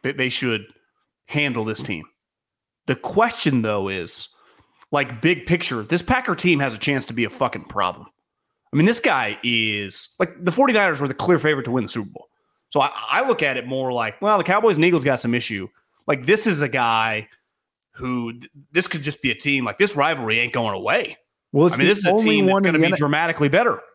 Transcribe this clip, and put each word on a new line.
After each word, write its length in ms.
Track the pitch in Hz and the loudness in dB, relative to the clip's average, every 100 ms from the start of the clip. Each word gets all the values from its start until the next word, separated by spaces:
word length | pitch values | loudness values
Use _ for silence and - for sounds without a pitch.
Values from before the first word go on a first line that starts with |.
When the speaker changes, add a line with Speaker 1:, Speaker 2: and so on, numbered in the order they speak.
Speaker 1:
They, 120 | 139 | -6
they 160 | 135 131 | -4 -4
should 360 | - 127 110 98 _ _ _ _ _ _ | -2 -2 -2 -6 _ _ _ _ _ _
handle 380 | 151 143 120 110 | -2 -2 -2 -4
this 160 | 107 | -6
team. 240 | - 85 76 _ _ _ _ _ _ _ - | -6 -8 -10 _ _ _ _ _ _ _ -6
The 80 | 165 | -6
question, 680 | - 196 233 - 156 131 | -2 2 2 2 0 2
though, 280 | 110 104 98 | 2 -2 -2
is, 400 | 95 82 - - _ _ _ _ _ _ | -4 -8 -12 -16 _ _ _ _ _ _
like, 300 | 143 131 117 | -2 -2 0
big 240 | 156 170 - | 0 0 0
picture, 380 | 170 - 120 | -2 0 -6
this 180 | 107 170 | -2 -4
Packer 320 | - 254 247 | 0 0 0
team 260 | 175 180 151 | 0 2 2
has 140 | 135 | 0
a 60 | 110 | -2
chance 260 | - 139 - | -2 -2 -2
to 60 | |
be 120 | 120 110 | -4 -4
a 40 | |
fucking 360 | - 123 98 - | 0 -2 -2 -8
problem. 420 | 101 90 90 - _ _ _ _ _ _ | -2 -2 -2 -16 _ _ _ _ _ _
I 40 | 139 | 2
mean, 80 | 180 | 2
this 140 | 233 | 2
guy 380 | 269 143 110 104 | 0 0 -2 -4
is, 680 | 120 117 110 104 98 - - _ | -2 0 0 -2 -6 -8 -12 _
like, 160 | 185 - | -6 -2
the 80 | 175 | -4
forty-niners 480 | 170 269 214 190 143 | 2 4 4 2 0
were 60 | 139 | -4
the 60 | |
clear 240 | - - 165 | -2 2 2
favorite 280 | 156 143 123 | 2 0 -2
to 60 | |
win 120 | 123 | -4
the 60 | 104 | -4
Super 200 | 117 101 | -6 -8
Bowl. 200 | - - _ _ _ _ | -14 -20 _ _ _ _
So 120 | 147 | 0
I, 100 | 139 - 110 | 0 -2 -2
I 180 | 160 269 | -2 0
look 160 | 226 | 0
at 140 | 147 127 | 0 -2
it 100 | 123 | -4
more 240 | 131 131 | -4 -2
like, 300 | 123 110 - | -2 -4 -2
well, 160 | 202 208 | 0 2
the 60 | |
Cowboys 320 | 170 196 220 156 | 2 2 4 4
and 80 | 170 | 4
Eagles 180 | 170 | 4
got 160 | 135 123 | 2 0
some 160 | 120 120 | 0 -2
issue. 320 | - 104 92 _ _ _ - | -4 -8 -10 _ _ _ -4
Like, 180 | 143 123 | -2 2
this 220 | 214 220 | 2 2
is 140 | 156 | 0
a 80 | 143 | -2
guy 580 | 131 117 113 113 107 107 _ _ _ _ _ _ | 0 2 2 0 -2 -8 _ _ _ _ _ _
who, 400 | - 127 123 117 | -10 -6 -4 -6
th-, 160 | 120 - 143 139 | -10 -20 -20 _
this 160 | 165 180 | -4 -2
could 160 | 165 | -6
just 180 | 143 - | -6 -4
be 80 | 131 | -4
a 40 | 110 | -2
team, 300 | 143 139 117 | -2 0 -2
like, 120 | 101 | 0
this 180 | 202 147 | -2 2
rivalry 440 | 147 151 113 113 | 0 0 0 0
ain't 140 | 120 | 0
going 200 | 123 113 98 | 0 -2 -2
away. 420 | 101 196 202 - _ _ _ | 0 0 -2 -12 _ _ _
Speaker 2:
Well, 160 | - 175 | 4 4
it's 80 | 120 | 4
Speaker 1:
I 40 | |
mean, 80 | 151 | 2
Speaker 2:
the 40 | |
Speaker 1:
this 60 | 202 | 2
is 60 | 180 | 2
a 60 | |
Speaker 2:
only 120 | 202 | 2
Speaker 1:
team 220 | 220 208 190 | 4 4 4
that's 80 | |
Speaker 2:
one 100 | 196 | 4
in 40 | 196 | 2
Speaker 1:
gonna 80 | 160 | 2
Speaker 2:
the 100 | 165 | 2
Speaker 1:
be 40 | |
Speaker 2:
N- 40 | 190 | 2
Speaker 1:
dramatically 520 | 147 151 165 160 147 | 0 2 0 0 2
better. 320 | 170 240 117 - | 4 2 -2 -8